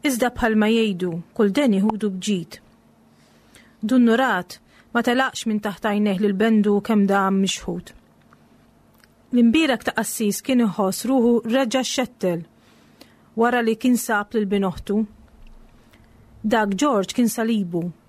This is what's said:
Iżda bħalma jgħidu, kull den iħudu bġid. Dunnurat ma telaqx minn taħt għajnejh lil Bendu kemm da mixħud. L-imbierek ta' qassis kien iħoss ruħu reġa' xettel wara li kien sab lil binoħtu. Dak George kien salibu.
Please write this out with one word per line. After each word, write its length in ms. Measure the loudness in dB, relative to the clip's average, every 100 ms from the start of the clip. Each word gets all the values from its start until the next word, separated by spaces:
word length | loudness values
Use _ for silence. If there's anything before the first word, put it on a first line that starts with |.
| -2
Iżda 240 | -2 -2
bħalma 380 | 0 0 2 2
jgħidu, 420 | 2 0 -2 -6 -6 -10 0
kull 160 | 0
den 240 | 2 2 2
iħudu 320 | 0 -2 -6 -4
bġid. 420 | -4 -4 -4 -18 _ _ _ _ _ _ _ _ _ -20 -20 _
Dunnurat 760 | 0 4 4 4 2 -2 -4 -18 _ _ _
ma 80 | -2
telaqx 420 | 0 0 -2 -4 -4
minn 160 | -4
taħt 260 | -4 -6 -2
għajnejh 300 | 0 0 0
lil 140 | 0 2
Bendu 400 | 2 4 4 0 2
kemm 200 | 2 4
da 200 | 2 2
mixħud. 640 | 0 -2 -4 -8 -10 -12 -20 _ _ _ _ _ _ _ _ _ _ _ _ _
L-imbierek 540 | 2 4 4 2 0 -2
ta' 100 | -4
qassis 420 | -6 -2 -4 -4
kien 220 | 0 2
iħoss 420 | 2 0 -2 -2 0
ruħu 280 | 2 4 2 0
reġa' 400 | 0 0 -2 -2
xettel 580 | -4 -6 -4 -4 -4 -8 _ _ _ _ _ -20 _ _ -2
wara 220 | 0 2
li 140 | 0 0
kien 200 | 0 0
sab 380 | 0 -4 -2
lil 140 | -4 -2
binoħtu. 480 | 0 -2 -4 -4 -2 -2 -8 -20 -20 -20 -20 -20 -20 _ _ _ -20 -20 -8
Dak 320 | -2 0 0
George 400 | 0 0 0 -2
kien 140 | 0 -2
salibu. 560 | 0 -2 -2 -2 -4 -6 -10